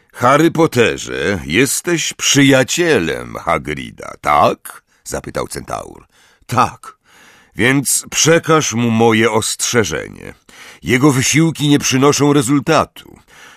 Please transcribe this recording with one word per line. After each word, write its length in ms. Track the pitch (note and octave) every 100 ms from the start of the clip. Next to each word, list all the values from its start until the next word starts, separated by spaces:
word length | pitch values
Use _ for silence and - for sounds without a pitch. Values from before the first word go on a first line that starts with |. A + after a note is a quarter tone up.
| _
"Harry 380 | - B2 D3 E3
Potterze, 880 | D#3 D#3+ B2 G#2 C#2 A#1 B1+ D#2+ G2 C2+
jesteś 680 | F2+ C#3 - - E3 -
przyjacielem 1200 | - - C#3 C#3 C3+ C3 - E3+ B2 D#2+ B1+ A#1+ A1
Hagrida, 800 | - D#2+ C2+ C#2+ A#1 - - -
tak?", 640 | D2 D2 A2 - - - _ _
zapytał 440 | - - - - A#1+
centaur. 600 | C#2+ - A1+ G1+ G1+ _ _ _ _ -
"Tak". 520 | A#2+ A2 - - - _ _ - _ _ -
"Więc 500 | A#2 C#3 B2+ - -
przekaż 640 | - C3+ E3 - D#3 -
mu 180 | A2+ A#2+
moje 400 | A2 A#2 A2 A2+
ostrzeżenie. 1040 | A2 - - - B2 F2+ C#2+ G1+ G1+ G1+ - _ - - -
Jego 280 | E2+ B2 D3+
wysiłki 580 | C3 A#2+ D#3 E3 C3+ D3
nie 100 | C#3+
przynoszą 540 | - C3 C#3+ C3+ C#3+
rezultatu. 840 | C#3+ A#2+ C#3+ D3 D3 F2+ - - - _ - -